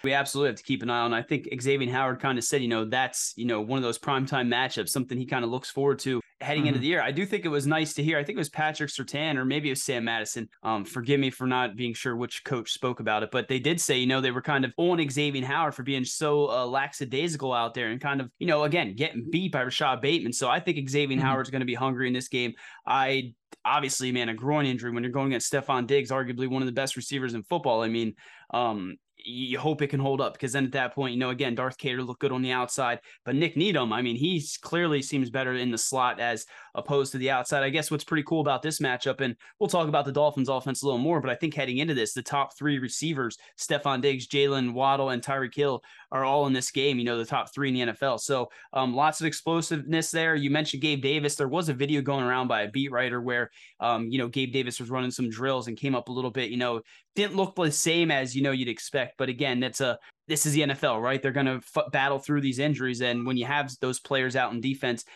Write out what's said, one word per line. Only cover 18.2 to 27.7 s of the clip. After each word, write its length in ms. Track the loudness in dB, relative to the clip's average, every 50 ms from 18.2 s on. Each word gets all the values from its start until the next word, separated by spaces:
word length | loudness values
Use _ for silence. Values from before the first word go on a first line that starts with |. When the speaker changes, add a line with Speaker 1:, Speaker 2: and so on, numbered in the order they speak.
Speaker 1:
of, 100 | -2 -6 _ -4
you 80 | 0
know, 180 | 2 4 4 4
again, 300 | 4 2 2 0 0 -2
getting 320 | -2 -2 -2 -2 -6 -4 -2
beat 220 | 0 0 0 0
by 120 | 0 0 -2
Rashad 360 | -2 0 0 2 2 2 2
Bateman. 320 | 2 2 2 2 0 -2
So 160 | -2 0 0 2
I 120 | 2 2
think 280 | 2 0 -2 -2 -2 0
Xavier 280 | 2 2 2 2 2
Speaker 2:
Mm-hmm. 100 | 2 2
Speaker 1:
Howard's 240 | 4 2 2 0 -2
gonna 140 | -2 -2 -2
be 100 | -2 -2
hungry 320 | 0 0 0 0 0 0 0
in 60 | 0
this 140 | -2 -2 -2
game. 240 | -2 -2 0 -2 -4 -8 -14 -20 -18 -8 -2
I, 480 | 0 2 2 2 2 0 0 -2 -6 -10 _ _ -20 -12 -4 0
obviously, 480 | 2 2 2 2 0 -2 -2 0 0
man, 160 | 0 0 0 0
a 60 | -2
groin 320 | -2 0 0 2 2 2
injury 260 | 2 0 -2 -2 -4
when 100 | -2 -2
you're 100 | -2 -2
going 160 | 0 0 0 0
against 240 | 0 0 0 0
Stefon 340 | 0 0 2 2 0 2 2
Diggs, 240 | 4 2 2 2 2
arguably 380 | -2 -2 -2 -4 -4 -4 -2 -2
one 140 | 0 0
of 40 | 0
the 60 | 0
best 240 | -2 -2 -2 -2 -4
receivers 380 | -6 -8 -6 -4 -4 -4 -4 -4
in 80 | -6
football. 400 | -4 -2 -2 0 0 2